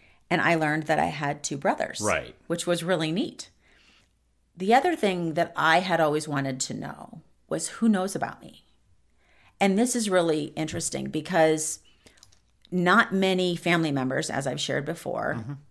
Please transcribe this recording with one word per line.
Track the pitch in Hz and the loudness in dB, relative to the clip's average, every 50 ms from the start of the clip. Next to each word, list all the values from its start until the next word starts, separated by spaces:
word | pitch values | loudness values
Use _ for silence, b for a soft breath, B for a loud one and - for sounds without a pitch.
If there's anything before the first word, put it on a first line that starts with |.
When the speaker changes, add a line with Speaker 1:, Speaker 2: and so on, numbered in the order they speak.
| b b b b b - | b b b b b -2
Speaker 1:
And | - 220 | 0 2
I | - 156 170 | 2 2 2
learned | 160 156 151 151 156 151 | 2 2 0 0 0 0
that | - 156 151 | 0 2 2
I | 151 - | 2 0
had | 151 147 151 143 147 147 - | 0 -2 -4 -4 -4 -4 -6
two | - 151 139 | -8 -6 -2
brothers, | - 196 269 - - - - - | -2 -2 0 0 -2 -6 -4 -4
Speaker 2:
Right. | 107 104 90 76 - - - _ _ - | -2 0 0 0 -2 -6 -12 _ _ -8
Speaker 1:
which | 165 170 - 180 | -6 -4 -2 -2
was | 175 170 160 | -2 -2 -2
really | 170 185 165 160 156 | -2 -2 0 0 -2
neat. | 160 190 294 - - - - - _ b b b b b b b b b b b _ _ _ _ _ _ _ _ _ - | -2 -2 -4 -4 -8 -12 -18 -20 _ b b b b b b b b b b b _ _ _ _ _ _ _ _ _ -4
The | 185 196 226 | 2 4 4
other | 262 285 359 330 | 4 4 4 2
thing | 311 - 202 185 175 175 165 151 | 2 2 0 0 0 -2 -2 0
that | 165 165 - - | -2 -2 -2 -2
I | - 147 160 160 175 | 0 2 4 4 4
had | 185 185 175 165 | 4 2 2 2
always | 160 151 147 151 151 156 | 4 2 2 0 -2 -2
wanted | 147 143 139 135 131 131 | -2 -2 -2 -2 -4 -4
to | - - - | -6 -6 -6
know | - - - - - - - - 160 - _ _ _ _ - | -8 -8 -10 -12 -14 -16 -18 -18 -20 -20 _ _ _ _ -6
was, | - 156 - - - - | -6 -6 -6 -6 -4 0
"Who | 226 233 | 2 4
knows | 214 185 185 196 196 | 4 4 2 -2 -4
about | - 123 - - - | -4 -6 -6 -8 -10
me?" | - - - - _ _ _ _ _ _ _ _ _ b b b b b b b b b b - | -18 -20 -20 -20 _ _ _ _ _ _ _ _ _ b b b b b b b b b b 0
And | 196 202 190 196 | 2 2 4 4
this | 247 247 247 | 2 2 0
is | 240 226 208 | -2 0 2
really | 185 185 170 165 156 156 147 - - | 4 4 4 4 2 0 -2 -4 -6
interesting | - 160 151 - 170 160 - - 135 135 135 | -6 -6 -6 -6 -6 -6 -6 -6 -6 -6 -6
because | 139 156 147 151 185 175 160 160 156 156 156 - - - b b b b b b b b b b b b _ _ _ _ _ _ | -6 -6 -4 0 2 4 4 4 4 2 0 -4 -6 -8 b b b b b b b b b b b b _ _ _ _ _ _
not | - 180 175 180 190 220 220 - - | -2 0 4 4 6 6 4 4 2
many | 190 190 190 190 185 185 180 175 | 2 2 2 2 2 2 0 0
family | 170 - 175 170 170 160 156 | -2 0 2 2 2 2 0
members, | 143 139 127 131 135 - 156 - | 0 0 -2 0 -2 -2 -2 -2
as | - 131 139 - | -4 -4 -4 -4
I've | 131 143 | -4 -4
shared | - - 131 139 143 | -4 -4 -2 -4 -4
before, | 143 165 - - 131 - - 110 139 147 117 | -4 -6 -8 -8 -6 -6 -4 -4 -4 -4 -6
Speaker 2:
Mm-hmm. | 107 107 143 135 - - | -6 -8 -10 -12 -14 -18